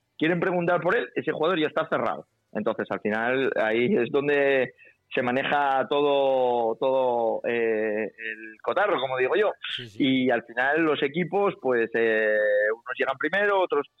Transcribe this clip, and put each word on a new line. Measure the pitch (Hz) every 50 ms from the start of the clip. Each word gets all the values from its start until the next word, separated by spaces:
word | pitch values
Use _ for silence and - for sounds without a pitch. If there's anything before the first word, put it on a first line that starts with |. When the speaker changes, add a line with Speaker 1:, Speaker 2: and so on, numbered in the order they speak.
| _ _ _
Speaker 1:
quieren | - 147 160 180 175
preguntar | 180 190 180 180 170 175 175 165
por | 156 175 202
él, | 240 - - -
ese | - 127 160
jugador | - - 151 170 -
ya | 160 151
está | 139 - 160 156
cerrado. | - 160 131 120 107 76 76 - _ _ _ _ _
Entonces, | - 104 104 113 107 - 104 -
al | 101 95
final, | - 107 107 110 113 123 131 135 135 - -
ahí | - 110 110 110 117 123 123 208
es | - 117 113
donde | 143 143 139 147 143 143 139 139 139 131 123 123 - _ - - _ _ _ - -
se | 131
maneja | 123 123 123 135 135 - 151 143 143 139 135 135 139 139
todo, | 147 143 147 147 139 139 139 135 135 131 127 123 120 120 117 110 110
todo, | - 139 135 131 131 131 127 120 117 117 110 107 104 -
eh, | 120 120 117 113 113 110 107 110 110 107 110 110
el | - - - 113 113 110 110 110 110 107 _
cotarro, | - 117 120 175 202 202 170 131
como | 127 131 131
digo | 127 127 127 151
yo. | 196 214 180 - - - - -
Speaker 2:
Sí, | 131 123
sí. | 113 101 113 147 131 131 131 127
Speaker 1:
Y | 127
al | 120 117 -
final | - 113 123 127 139 147 160
los | 165 156 143 135
equipos, | 151 139 143 170 175 156 175 202 202 196 - -
pues, | - 131 123 117 113 110 -
eh, | 117 113 113 110 110 110 107 107 107 107 104 104 104 104 107 113
unos | 113 - 123 123 -
llegan | 127 123 131
primero, | 127 151 151 185 196 208 202 202 190
otros | 180 147 156 143 135 - _ -